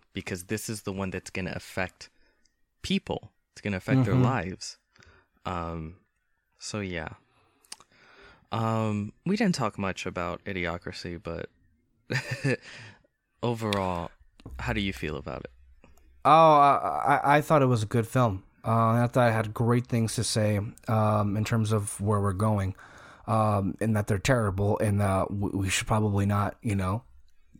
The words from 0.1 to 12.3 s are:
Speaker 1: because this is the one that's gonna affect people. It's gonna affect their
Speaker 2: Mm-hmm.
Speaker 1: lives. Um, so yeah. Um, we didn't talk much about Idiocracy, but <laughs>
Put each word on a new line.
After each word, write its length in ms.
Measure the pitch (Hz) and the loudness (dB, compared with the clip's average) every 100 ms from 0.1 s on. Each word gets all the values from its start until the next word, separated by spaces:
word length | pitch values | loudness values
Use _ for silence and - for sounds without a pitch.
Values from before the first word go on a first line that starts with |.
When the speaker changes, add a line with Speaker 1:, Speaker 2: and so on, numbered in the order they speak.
Speaker 1:
because 300 | 98 - 92 90 | -12 -10 -10 -6
this 220 | 107 - | -8 -6
is 120 | 107 | -8
the 100 | - | -8
one 180 | 98 95 | -6 -6
that's 200 | 92 - | -8 -10
gonna 240 | 92 92 90 | -8 -6 -8
affect 540 | - - 92 - - _ _ _ _ _ _ _ | -10 -6 -6 -8 -20 _ _ _ _ _ _ _
people. 500 | - 190 - - - _ _ | -4 -4 -4 -8 -8 _ _
It's 80 | - | -12
gonna 160 | 104 95 | -6 -6
affect 260 | - 131 | 0 2
their 100 | 127 131 | 4 4
Speaker 2:
Mm-hmm. 80 | |
Speaker 1:
lives. 540 | 127 113 90 90 - - _ _ - - _ _ 95 | 4 2 -4 -8 -14 -16 _ _ -20 -20 _ _ -8
Um, 500 | 90 82 82 80 90 _ _ _ _ _ _ | -6 -6 -8 -10 -14 _ _ _ _ _ _
so 220 | - 107 | -12 -8
yeah. 280 | 95 87 78 - _ _ _ _ - - - _ - - - - - | -6 -8 -8 -12 _ _ _ _ -20 -20 -20 _ -20 -20 -20 -20 -6
Um, 640 | 110 113 110 110 104 104 - 170 | -2 0 0 0 -2 -4 -8 -4
we 120 | 208 | 0
didn't 180 | 214 170 | 0 0
talk 240 | 110 - | -2 -2
much 260 | 95 90 92 | -6 -4 -6
about 380 | 90 87 87 | -6 -6 -6
Idiocracy, 760 | - 95 87 87 - - 90 85 | -8 -6 -4 -6 -10 -12 -10 -10
but 260 | - 85 - _ _ _ _ _ - | -10 -10 -10 _ _ _ _ _ -8
<laughs> 500 | 127 - | -6 -6